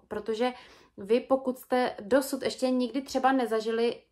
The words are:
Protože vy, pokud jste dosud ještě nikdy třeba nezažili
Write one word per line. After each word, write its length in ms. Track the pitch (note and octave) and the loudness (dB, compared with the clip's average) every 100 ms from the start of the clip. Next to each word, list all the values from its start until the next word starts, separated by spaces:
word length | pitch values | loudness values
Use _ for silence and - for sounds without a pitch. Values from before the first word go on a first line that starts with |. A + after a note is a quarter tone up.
| - | -10
Protože 440 | G#3+ G#3 A3 B3 B3 - - - - | -8 -4 0 0 -2 -14 -20 -20 -10
vy, 240 | G3 A#3+ | 0 0
pokud 380 | B3+ C4+ C4+ B3 | 2 0 0 -6
jste 380 | - B3+ B3+ - | 0 0 0 -2
dosud 420 | G3+ B3+ C4+ C4 | 2 2 2 -2
ještě 280 | A3 - B3+ | -4 -2 0
nikdy 320 | B3+ B3 C#4 | 2 0 -2
třeba 300 | C4+ C4 B3+ | -4 2 2
nezažili 720 | C4+ A3+ A3 G#3+ A3+ A#3 - _ | 4 2 -2 -2 0 0 -2 _